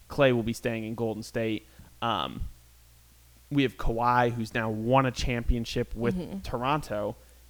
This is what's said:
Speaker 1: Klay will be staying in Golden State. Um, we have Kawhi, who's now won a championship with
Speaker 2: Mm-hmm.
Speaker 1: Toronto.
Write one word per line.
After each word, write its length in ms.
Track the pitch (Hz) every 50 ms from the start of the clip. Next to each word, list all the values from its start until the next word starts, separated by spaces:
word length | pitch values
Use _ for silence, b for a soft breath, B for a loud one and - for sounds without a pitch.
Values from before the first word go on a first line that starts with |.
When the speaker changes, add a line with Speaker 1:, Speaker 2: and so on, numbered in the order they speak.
| -
Speaker 1:
Klay 240 | - - 143 139 131
will 120 | 123 117 107
be 100 | 113 117
staying 300 | - - 120 117 113 110
in 100 | 110 113
Golden 300 | 110 117 113 104 107 113
State. 420 | - - 120 113 113 107 - - b b b b b b - 117
Um, 380 | 117 107 90 67 67 - - - - - - - - - - - - - - - - - - - - - - - -
we 140 | 147 143 135
have 140 | 117 -
Kawhi, 560 | - - - 117 113 120 120 123 123 123 120 120
who's 200 | 120 113 110 -
now 160 | 120 110 113
won 360 | 110 107 113 120 131 135 135
a 60 | 127
championship 840 | 120 - - - 123 117 113 - 127 117 117 - - 123 117 - -
with 200 | 107 120 120 185
Speaker 2:
Mm-hmm. 240 | 180 165 78 190 196
Speaker 1:
Toronto. 760 | - - 135 120 123 135 151 151 - - 127 104 101 104 117 b b b b b b